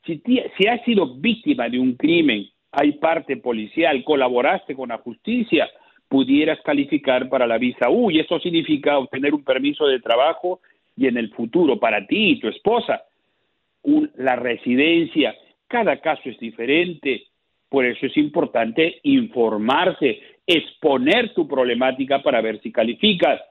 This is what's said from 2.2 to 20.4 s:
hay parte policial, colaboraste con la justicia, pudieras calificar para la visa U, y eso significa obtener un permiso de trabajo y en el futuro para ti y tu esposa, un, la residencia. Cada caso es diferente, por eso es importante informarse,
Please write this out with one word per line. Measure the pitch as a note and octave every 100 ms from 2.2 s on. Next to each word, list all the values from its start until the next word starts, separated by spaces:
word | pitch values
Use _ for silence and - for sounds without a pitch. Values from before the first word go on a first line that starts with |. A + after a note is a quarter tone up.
| D3 G#2+ G2 _ _
hay | - D3
parte | C#3+ D#3+ E3 C#3 B2+
policial, | B2 A#2 G#2+ - E3 C#3 A#2+
colaboraste | D3 B2+ B2 C#3 F#3 - C3+
con | B2+
la | A2+
justicia, | - A2+ - B3 A3 D3+ - - _ _ _
pudieras | C3+ B2+ C#3 D#3 D3+
calificar | - C#3+ C#3 D3 - B2+ B2+
para | C3+ A#2+
la | A2+
visa | B2 A#2+ B2
U, | G3+ A#3
y | D#3
eso | D3+ E3+
significa | F3+ E3 C#3+ D3 C#3+ C#3+
obtener | B2+ C3 C#3+
un | D3
permiso | C#3 B2+ C#3 C#3+ D3
de | C3
trabajo | A2+ A#2 D3 E3 F3+ F3+ _ _ _ -
y | C3
en | A#2+
el | A2
futuro | - A#2 E3+ E3 A2+
para | A2+ G#2+ G#2
ti | F#3 G#3
y | B2
tu | A2
esposa, | - G3 A#3 - A#2+ - _ _ _ _ _ _ _
un, | C#3 D3+ D3+ -
la | C3 B2
residencia. | B2 A#2 B2 B2 D#3 E3+ D#3 D#3+ A#2+ - _ _ _
Cada | A#3+ G3 C#3
caso | D#3 C#3+ C3+
es | G#2+
diferente, | A#2 - A#2 D#3 F3+ D#3+ C#3 A#2+ - _ _ _ _
por | C3+ B2
eso | A#2 C3+
es | D#3
importante | D3 E3 D3+ A#2+ A2+ A2+ D#3+ -
informarse, | C#3+ C3+ A2+ B2+ A2+ G#2+ A2 D#3 F3+ - C#3 G#2+ - _